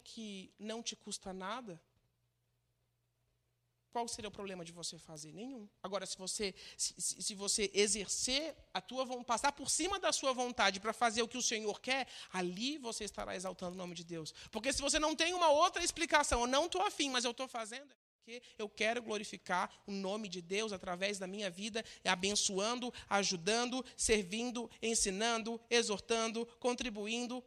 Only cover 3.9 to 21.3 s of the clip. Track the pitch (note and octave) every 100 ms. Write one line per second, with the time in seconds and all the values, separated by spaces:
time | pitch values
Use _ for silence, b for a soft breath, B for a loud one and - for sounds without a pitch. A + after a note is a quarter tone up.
3.9 | A#3+ A#3 - G#3 G3+ G3 F3+ E3 E3+ E3
4.9 | E3 - D#3 D#3 D#3+ B3 C4 G#3 _ F#3
5.9 | G3 F#3 - F#3 - G3 - B B -
6.9 | - - - - G3 G3 G3+ G3 F#3+ G#3
7.9 | G#3+ F#3 - - C4+ D#4 - - F#3+ -
8.9 | B3+ B3 B3 B3 A3 C#4+ C#4 C4+ - E4+
9.9 | G4 F4 - C4+ B3 B3 A#3+ G3 F#3+ G#3+
10.9 | G#3+ A#3+ G#3+ A3+ B3+ - A3 G#3+ G3+ -
11.9 | C4+ A#3+ B B F#3 F3+ F3+ B3+ D4+ A#3
12.9 | A3 G#3 - G3+ F#3+ F#3+ F#3 F3+ F#3 F3
13.9 | E3+ E3+ E3+ D#3 B B A3 B3+ C4 C#4
14.9 | D#4 D#4 D#4 E4 F4+ E4 D4 F#4 F#4+ E4+
15.9 | - D#4+ D#4 C#4+ B3 A#3+ C4+ E4+ F4+ G4+
16.9 | - C#4+ B3+ A#3+ A#3+ C4 A#3+ G#3+ B3 C#4
17.9 | - _ _ - A#3+ B B G#3 - G#3+
18.9 | A#3 A3+ G#3 G#3+ G3 - F3+ G3 - -
19.9 | G3 F#3+ G#3+ G#3+ F3+ E3+ G3 A3 F#3+ F#3+
20.9 | F3 G3 G3+ F#3